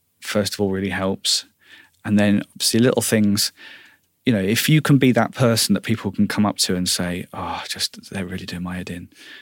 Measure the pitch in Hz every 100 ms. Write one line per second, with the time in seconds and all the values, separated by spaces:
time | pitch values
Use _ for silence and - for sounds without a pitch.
0 | _ _ - 107 104 - 101 95 98 95
1 | 95 98 - - - _ _ - _ _
2 | 110 104 104 101 - - - 113 123 -
3 | - 113 104 101 - - - - - _
4 | _ _ - 107 95 117 - 156 - 139
5 | 131 117 110 - 123 113 - 98 - 107
6 | 104 - 101 - 104 - - 92 90 -
7 | 90 90 - 95 87 87 - 98 - -
8 | - 101 90 92 - 87 90 90 90 87
9 | 87 - - -